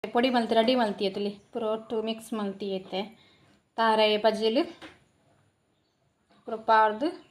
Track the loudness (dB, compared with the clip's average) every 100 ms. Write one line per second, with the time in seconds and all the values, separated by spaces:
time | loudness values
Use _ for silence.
0 | -2 0 2 2 2 2 4 2 0 0
1 | -4 -2 -6 -8 _ -6 -4 -4 -6 -6
2 | -4 -8 -8 -6 -6 -6 -6 -6 -6 -8
3 | -8 -12 _ _ _ _ _ 0 2 4
4 | 4 4 2 2 0 0 -2 -6 -20 -20
5 | _ _ _ _ _ _ _ _ _ _
6 | _ _ _ _ -10 -8 4 6 6 2
7 | -4 -6 -18